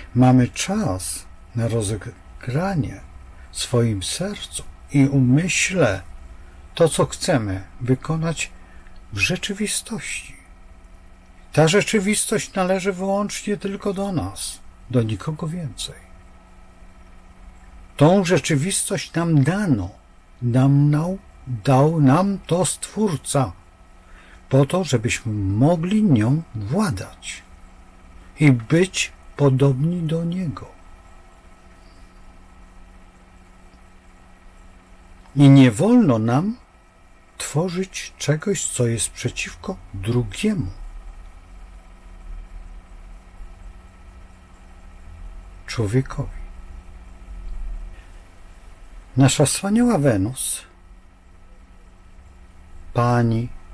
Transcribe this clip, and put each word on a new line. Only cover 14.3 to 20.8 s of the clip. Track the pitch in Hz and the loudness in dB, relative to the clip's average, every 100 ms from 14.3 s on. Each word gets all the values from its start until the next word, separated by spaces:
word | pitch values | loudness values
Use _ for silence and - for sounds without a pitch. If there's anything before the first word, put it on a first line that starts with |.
| - - - - - - | -8 -10 -10 -12 -18 -4
do | 120 | -2
nikogo | 110 107 - 156 160 | 0 -4 -6 -6 -6
więcej. | 175 143 - - - - - - - - - - - - - - - - - - - - - - - | -6 -8 -10 -12 -12 -20 -20 -20 -20 -20 -20 -20 -20 -20 -20 -20 -20 -20 -20 -20 -20 -20 -20 -8 4
Tą | 147 196 170 | 6 6 4
rzeczywistość | 170 - 147 180 - - 185 - | 2 2 0 0 -2 -2 -4 -4
nam | 165 165 151 | -2 2 4
dano, | 135 196 196 110 92 - - - - - | 4 2 0 0 -2 -10 -20 -20 -20 -6
nam | 120 123 135 139 | 0 4 4 6